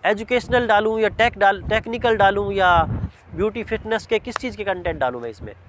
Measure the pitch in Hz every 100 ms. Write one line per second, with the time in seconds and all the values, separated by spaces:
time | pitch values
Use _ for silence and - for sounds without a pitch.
0 | 180 208 220 247 - 247 240 208 214 220
1 | 214 - 233 214 196 196 160 214 220 233
2 | 240 220 196 202 202 196 185 175 156 -
3 | - - _ 160 208 220 214 220 214 220
4 | - 220 233 226 254 214 202 185 175 165
5 | 131 123 117 110 113 101